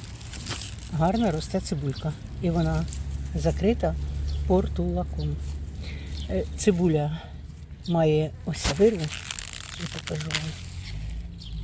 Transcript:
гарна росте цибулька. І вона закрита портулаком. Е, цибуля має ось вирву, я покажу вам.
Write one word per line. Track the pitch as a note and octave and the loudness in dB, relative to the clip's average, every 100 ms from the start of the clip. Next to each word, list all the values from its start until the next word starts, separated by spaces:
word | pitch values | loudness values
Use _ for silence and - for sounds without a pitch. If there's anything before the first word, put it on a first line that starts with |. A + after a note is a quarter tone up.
| - - - - - - - - - D3 | -12 -12 -10 -8 -6 -6 -6 -8 -4 2
гарна | D#3+ A3 A3+ | 4 4 4
росте | D#3 - F#3+ | 2 0 -2
цибулька. | - D#3+ C#3 C3+ D#3+ D3 - - | 0 -2 -2 -2 -2 -4 -8 -2
І | F3 | 2
вона | E3+ D#3+ D#3+ E3+ - - - - | 4 4 2 0 -2 -4 -4 -4
закрита | D#3+ D#3 - F#3+ A#3 E3+ D#3 - - - - - | 0 2 4 4 4 2 0 -2 -2 0 0 4
портулаком. | F#3 F#3+ - F3 F3 F3+ - D3+ D3 - - - - - - - - - | 4 4 0 0 0 -2 -2 -2 -2 -4 -6 -8 -8 -8 -8 -6 -6 -2
Е, | F#3+ - - | -2 -2 0
цибуля | - F3 F3 D3+ D3 D#3+ - - - - - - - | 4 6 6 4 2 -2 -6 -12 -12 -12 -12 -8 0
має | E3+ D#3+ D3+ D#3 - - | 4 6 6 2 -2 -4
ось | D#3 - C#3+ | -2 2 6
вирву, | G#3+ G3+ D3+ - - - - - - - | 6 6 0 -4 -6 -8 -8 -8 -8 -8
я | F3 - | -6 -6
покажу | - D#3 D#3 | -4 -2 0
вам. | - - - - - - - - - - - - - | -2 -2 -6 -8 -8 -6 -6 -6 -6 -6 -10 -8 -6